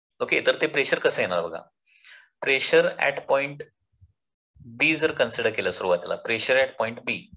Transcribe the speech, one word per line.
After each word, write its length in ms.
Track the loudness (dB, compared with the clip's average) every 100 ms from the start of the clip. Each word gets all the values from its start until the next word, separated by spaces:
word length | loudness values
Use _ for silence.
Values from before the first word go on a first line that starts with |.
| _ -8
ओके, 200 | -2 0 2
तर 140 | 0
ते 60 | 0
प्रेशर 320 | 0 0 2
कसं 220 | 2 0
येणार 200 | 0 0
बघा. 200 | -2 -8 -14 _ _ -20 -20 -20 _ -8
प्रेशर 480 | -2 0 4 4 4 2 -2
at 180 | -2 0
point 320 | 0 0 -8 -16 _ _ _ -20 _ _ _ _ -20 -14 -2
B 120 | 0 2
जर 160 | 0
कन्सिडर 380 | 2 -2 0 -2 0
केलं 160 | -2
सुरुवातीला, 440 | 0 2 0 0 -6 -2
pressure 320 | -2 2 2 2
at 100 | 0
point 220 | -4 -6 -8
B, 100 | -8 -10